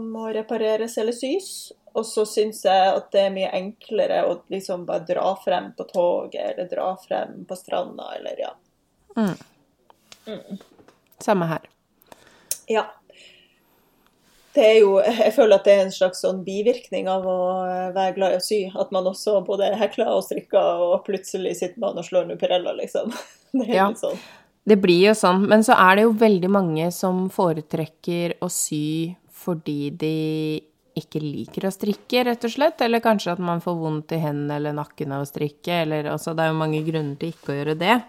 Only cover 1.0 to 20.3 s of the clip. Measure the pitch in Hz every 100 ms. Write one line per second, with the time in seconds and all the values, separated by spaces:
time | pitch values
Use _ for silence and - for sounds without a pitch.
1 | 220 240 269 370 - - - - _ -
2 | 220 226 214 - 214 214 196 190 190 190
3 | - 202 196 190 185 185 190 220 - 214
4 | - 175 175 175 - 196 190 180 175 175
5 | 165 175 185 190 - 180 196 - 185 190
6 | 175 - - - 208 - 180 - 185 185
7 | - 190 - 196 180 185 - 185 180 -
8 | - - - - - - _ _ _ _
9 | _ 311 208 156 - _ _ _ _ _
10 | _ - - 208 - 196 - _ _ _
11 | _ - - 202 165 156 - _ _ _
12 | _ - _ _ _ - - 220 - -
13 | _ - - _ _ _ _ _ _ _
14 | _ _ _ _ _ 285 220 220 202 196
15 | - 233 185 269 220 196 202 202 190 -
16 | 185 - 185 190 180 196 214 247 - 185
17 | 190 190 185 185 180 185 185 185 185 185
18 | 190 190 190 185 - 214 185 202 190 190
19 | 185 196 - 202 190 196 196 214 208 233
20 | 220 196 185